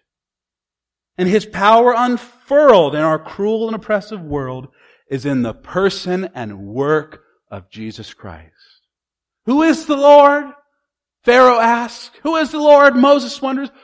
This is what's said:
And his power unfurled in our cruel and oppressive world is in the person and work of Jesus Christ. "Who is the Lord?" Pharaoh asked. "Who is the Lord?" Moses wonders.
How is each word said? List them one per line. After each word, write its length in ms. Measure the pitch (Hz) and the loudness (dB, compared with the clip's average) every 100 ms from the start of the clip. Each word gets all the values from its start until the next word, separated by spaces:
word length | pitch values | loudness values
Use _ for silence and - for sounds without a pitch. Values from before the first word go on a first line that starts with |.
| _ _ _ _ _ _ _ _ _ _ _ - | _ _ _ _ _ _ _ _ _ _ _ -6
And 120 | 180 | -2
his 160 | 208 214 | -2 -4
power 480 | - 202 226 240 233 | -2 2 4 2 0
unfurled 960 | 247 240 - _ - 285 294 208 143 | -2 -4 -8 _ -2 2 6 6 4
in 80 | 151 | 0
our 160 | 160 156 | -2 -4
cruel 500 | 156 - 202 220 226 | -6 -8 -6 -4 -6
and 80 | 220 | -8
oppressive 460 | - 208 190 208 | -6 -6 -6 -14
world 460 | 160 143 131 127 131 _ _ _ _ | -10 -8 -8 -12 -16 _ _ _ _
is 160 | 135 139 | -8 -4
in 180 | 131 | -4
the 100 | 117 | -4
person 760 | - - 180 196 - 180 180 185 127 | -8 -10 -4 -4 -4 -6 -8 -8 -12
and 320 | 110 98 101 | -14 -14 -12
work 560 | 120 139 156 147 - _ _ _ | -6 -2 -2 -4 -16 _ _ _
of 200 | 101 92 | -20 -18
Jesus 440 | 107 110 107 107 | -16 -14 -14 -20
Christ. 680 | - 101 82 78 _ _ _ _ _ _ _ _ _ - | -20 -20 -20 -20 _ _ _ _ _ _ _ _ _ -4
"Who 180 | 277 | 0
is 220 | 320 320 - | 0 -2 -4
the 100 | 277 | 2
Lord?" 580 | 285 294 285 294 277 - _ _ _ _ _ _ | 6 8 6 2 -4 -16 _ _ _ _ _ _
Pharaoh 360 | - 247 254 240 | 0 4 4 4
asked. 580 | 226 233 240 - - _ | 0 -2 -6 -14 -20 _
"Who 120 | 302 320 | -4 -2
is 160 | 311 | -4
the 80 | 311 | 0
Lord?" 360 | 294 285 277 247 | 4 6 6 4
Moses 460 | 277 285 240 - | 2 2 -2 -8
wonders. 280 | 262 269 269 - | -8 -6 -8 -14